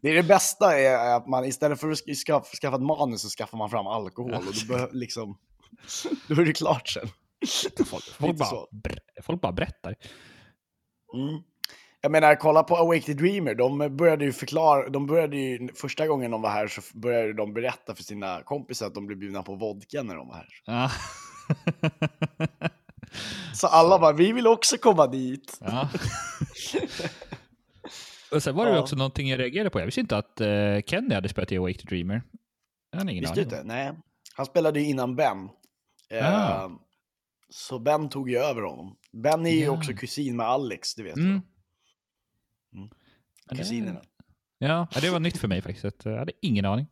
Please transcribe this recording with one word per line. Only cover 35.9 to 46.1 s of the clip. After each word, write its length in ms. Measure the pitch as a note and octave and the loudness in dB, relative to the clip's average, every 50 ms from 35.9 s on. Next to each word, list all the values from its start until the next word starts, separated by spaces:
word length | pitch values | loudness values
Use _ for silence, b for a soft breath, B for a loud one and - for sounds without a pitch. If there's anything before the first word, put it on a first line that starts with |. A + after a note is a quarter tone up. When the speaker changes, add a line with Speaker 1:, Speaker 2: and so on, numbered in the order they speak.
| _ _ _ _ | _ _ _ _
Speaker 1:
Eh, 240 | A2 A2+ - D#3+ F#3 G#3+ - - G2 - | -4 -2 0 2 2 2 2 0 0 -2
Speaker 2:
Ah. 80 | F#2+ F#2 - - _ _ _ _ _ _ _ _ _ _ _ _ _ _ | -4 -8 -12 -16 _ _ _ _ _ _ _ _ _ _ _ _ _ _
Speaker 1:
så 280 | - - - - C3 B2 | -18 -18 -12 -10 -10 -2
Ben 300 | A2+ C#3+ D3+ D3+ D#3 C#3 | 0 2 2 2 0 -4
tog 220 | - C#3 C3+ B2+ | -6 -6 -4 -2
ju 80 | B2 A#2+ | 0 0
över 240 | C#3 D3+ C3 A2+ | 0 0 -2 -2
honom. 340 | G#2 F2 C#2+ B1+ E2 G2 G2 _ _ _ | -4 -6 -8 -10 -16 -18 -20 _ _ _
Ben 340 | - A2 A2+ C#3+ D#3 D#3+ E3 | -16 -2 0 2 2 2 2
är 40 | E3+ | 2
ju 140 | E3 D#3+ D#3 | 2 2 2
Speaker 2:
Ja. 60 | D3 | 2
Speaker 1:
också 220 | C3+ - D#3 C#3+ | 0 -2 -4 -6
kusin 440 | A#2 G2+ B2 B2 - - D3 C3+ A#2+ | -6 -8 -8 -10 -8 -6 -6 -6 -4
med 100 | A#2+ A2+ | -2 0
Alex, 480 | A2+ B2+ C#3 C#3 A#2+ G2 - - - - | 0 0 0 0 -4 -8 -8 -8 -10 -10
du 80 | - | -8
vet. 140 | G#2+ F2+ D2+ | -12 -10 -4
Speaker 2:
Mm. 140 | C#3+ E3 F#3 | 0 0 2
Speaker 1:
Mm. 120 | G3 G3 F#3 _ _ _ _ _ _ _ _ _ _ _ _ _ _ _ _ _ _ _ _ _ _ _ _ _ _ F#2+ G2 A2 b b b b b b b b _ _ _ | 2 0 -2 _ _ _ _ _ _ _ _ _ _ _ _ _ _ _ _ _ _ _ _ _ _ _ _ _ _ -18 -18 -18 b b b b b b b b _ _ _
Speaker 2:
Ja, 40 | _ | _
det 60 | C3 | -10
Speaker 1:
Kusinerna. 440 | C3 E3 G3 A#2 A#2 G#2+ F#2+ F2+ - - _ _ _ - _ _ _ _ _ _ _ | -8 -8 -6 -6 -6 -6 -6 -8 -10 -14 _ _ _ -20 _ _ _ _ _ _ _
Speaker 2:
Ja, 280 | C3 C#3 D#3+ E3+ E3+ E3 - | -2 -2 0 -2 -2 -4 -4
ja, 60 | C3+ | -2
det 100 | C#3+ F3 | 0 0
var 100 | F3+ E3+ | 0 0
nytt 180 | D#3+ F3 E3+ - | 0 0 -2 -2
för 100 | - G#2+ | -2 -2
mig 140 | F#2+ F2 | -2 -2
faktiskt. 220 | - - G2+ - - | -2 -6 -10 -6 -8
Att, 220 | G2+ - _ - | -8 -8 _ -8
eh, 60 | A2 | -6